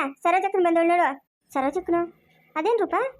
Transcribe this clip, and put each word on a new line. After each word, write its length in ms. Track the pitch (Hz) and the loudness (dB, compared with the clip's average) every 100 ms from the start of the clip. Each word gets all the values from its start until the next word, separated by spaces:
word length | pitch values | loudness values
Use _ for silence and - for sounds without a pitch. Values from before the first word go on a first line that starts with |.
| 277 277 | -2 -2
ಸರೋಜಕ್ಕನ್ 420 | 339 370 381 392 349 | 0 0 0 0 2
ಬಂದವ್ಳು 240 | 330 339 | 2 2
ನೋಡು. 200 | 349 294 277 _ _ _ | 2 0 -2 _ _ _
ಸರೋಜಕ್ಕನು? 480 | 277 269 330 359 339 339 - _ _ _ 311 | -4 -4 -4 -2 -2 -2 -10 _ _ _ -4
ಅದೇನ್ 240 | 330 466 | 0 0
ರೂಪ? 160 | 349 349 523 | 0 -2 -4